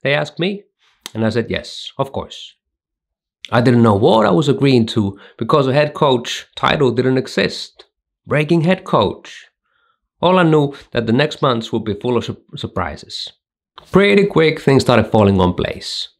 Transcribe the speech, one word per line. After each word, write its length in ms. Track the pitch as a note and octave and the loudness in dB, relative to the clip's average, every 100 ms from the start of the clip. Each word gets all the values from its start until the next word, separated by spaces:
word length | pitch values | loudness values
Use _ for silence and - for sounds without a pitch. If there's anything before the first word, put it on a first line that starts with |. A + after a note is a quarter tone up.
They 120 | C#3 | -2
asked 260 | D3 D3 - | -2 -4 -6
me, 240 | F3 G3+ _ _ _ _ - | -6 -6 _ _ _ _ -12
and 120 | A2 | -4
I 40 | A2 | -2
said 220 | A#2 A2 | -2 -4
yes, 400 | F2+ - - - - | -8 -8 -16 -16 -8
of 160 | A2+ | -8
course. 420 | - - - - _ _ _ _ _ _ _ _ _ - | -8 -12 -18 -20 _ _ _ _ _ _ _ _ _ -2
I 80 | A2+ | 2
didn't 240 | B2+ A#2+ | 4 6
know 120 | A#2 | 4
what 300 | G2 C#3 A3 | 4 4 4
I 60 | G#3 | 4
was 160 | F3 C#3+ | 2 2
agreeing 380 | C3 C#3 B2 | 2 4 2
to 340 | A2+ A#2 G2 - - - | 2 -2 -4 -6 -20 -10
because 300 | A2+ D3+ C3 | 0 2 2
a 60 | |
head 200 | C#3 D3 | 0 0
coach 540 | - D3 B2 A2+ - - | 0 2 2 -2 -12 -14
title 360 | - D3 D#3 C3 | -4 -2 2 2
didn't 260 | A2+ B2+ C3 | 2 0 0
exist. 680 | - - - - - _ - _ _ _ | -2 -4 -4 -4 -16 _ -20 _ _ _
Breaking 360 | - C#3+ D3+ E3+ | -4 -2 2 2
head 240 | D#3 F#3 | 2 -2
coach. 640 | - C#3+ F#2+ - - - - _ _ _ _ _ _ _ | 0 0 0 -2 -16 -20 -20 _ _ _ _ _ _ _
All 180 | F3 F#3 | 2 4
I 40 | |
knew 300 | E3 D#3 C#3+ - - | 4 2 0 -6 -8
that 140 | A#2+ | -6
the 60 | A2+ | 0
next 300 | A#2+ D3+ - | 0 0 -2
months 320 | D3 A#2 A2+ | -2 -2 -4
would 100 | A2+ | -6
be 120 | G#2+ | -4
full 200 | G2+ B2 | -6 -2
of 80 | A#2+ | -2
su-, 180 | A2 - _ | -4 -14 _
surprises. 720 | - - - E2+ D2+ - - - _ _ _ _ - _ | -14 -8 -6 -6 -8 -16 -14 -14 _ _ _ _ -20 _
Pretty 340 | F3+ G3+ G3+ | -2 0 2
quick, 360 | F#3+ D#3 D#3+ D#3 | 2 0 0 0
things 220 | - C3+ | 0 2
started 240 | - A#2 A2 | 2 0 2
falling 340 | A2 G2+ G2 | 2 4 4
on 120 | F2+ | 2
place. 540 | - - - - - - | 0 -6 -6 -10 -12 -12